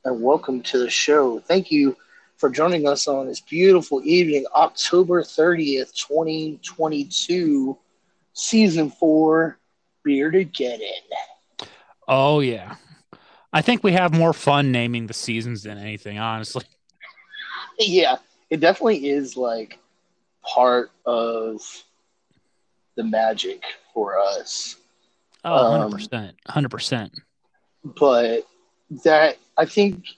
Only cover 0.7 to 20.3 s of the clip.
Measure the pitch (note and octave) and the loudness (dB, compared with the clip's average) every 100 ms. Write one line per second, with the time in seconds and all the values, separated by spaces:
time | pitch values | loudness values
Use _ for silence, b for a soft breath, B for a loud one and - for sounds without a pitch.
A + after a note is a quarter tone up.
0.7 | C3 A#2+ - - D3 C3 A2+ - F#3 F3+ | -2 -2 -2 2 2 2 -2 0 0 2
1.7 | D3+ C#3 B2+ b b b _ C#3 C3 E3 | 2 2 0 b b b _ -2 2 0
2.7 | E3+ D3 C#3+ - C3+ C3 - _ D#3+ F#3+ | 2 0 0 -2 -4 -4 -10 _ 4 6
3.7 | F3+ - C3+ C#3 F3 E3+ D3 C3 D3 D#3+ | 6 4 -2 2 2 4 0 0 2 2
4.7 | - - F3 F3+ F3 D3+ - E3 E3+ D3 | 0 2 2 4 0 0 0 2 2 0
5.7 | C3+ B2 - - D3+ D#3+ D#3 D#3 D3 - | -2 -4 -10 -4 -2 -2 -6 -8 -12 -16
6.7 | - D#3 D3+ C#3 - - F3+ E3 C#3+ C3 | -6 -4 -4 -6 -6 -2 -2 0 0 -2
7.7 | C3+ _ _ _ _ _ - - A3+ G#3 | -8 _ _ _ _ _ -12 0 4 4
8.7 | E3 D3 - E3 D#3 D#3 D#3+ E3 - _ | 4 -2 0 2 4 4 2 0 -6 _
9.7 | _ _ _ D3 C#3 D3+ F#3 F3 - B2+ | _ _ _ -2 0 2 0 0 -6 -6
10.7 | A2+ G#2 - _ - - - _ - B | -6 -10 -12 _ -12 -12 -18 _ -20 B
11.7 | B B B - C3 C#3 D3+ C3+ A2 F#2 | B B B -2 2 4 2 0 -6 -12
12.7 | F#2+ B B _ b b b b D#3+ D#3 | -20 B B _ b b b b 0 2
13.7 | A#3+ G3+ F3+ F3+ D#3+ E3 D3+ - C#3+ C#3 | 2 2 2 2 4 2 2 2 2 2
14.7 | B2 A#2+ A#2+ A2+ - - A2+ A#2 A2 G#2 | 0 -2 -6 -8 -10 -6 -6 -6 -10 -12
15.7 | G#2 G#2 G#2 G#2 G#2 A2+ A2+ A2 C3 - | -14 -14 -14 -12 -8 -6 -6 -8 -10 -12
16.7 | _ _ _ B B B B B B B | _ _ _ B B B B B B B
17.7 | - G#3 F3+ D3+ B2+ _ _ _ D#3+ E3 | -4 2 2 2 0 _ _ _ 2 2
18.7 | - A3+ F3+ C#3+ C#3+ C3+ B2+ B2 A#2 A2 | 2 0 0 0 -2 -4 -4 -4 -4 -8
19.7 | - _ _ _ _ _ | -18 _ _ _ _ _